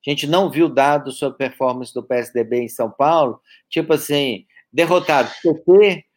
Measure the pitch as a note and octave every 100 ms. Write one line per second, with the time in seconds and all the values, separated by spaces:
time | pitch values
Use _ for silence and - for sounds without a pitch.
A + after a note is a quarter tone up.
0 | - C#3 C#3+ E3+ F#3 D3 E3 B2+ C#3 D3
1 | C#3 B2+ C#3 - C3 - C3 B2+ B2 B2
2 | A#2+ B2 A#2 A#2+ A2+ B2 A#2 - A2+ -
3 | C#3+ E3 C3 G#2+ _ _ _ E3 D#3+ D3+
4 | - D3 C#3 G2+ _ _ _ C3 E3 F3+
5 | F3 C#3+ A#2 - E3+ D#3+ - F#3+ G#3 E3+
6 | _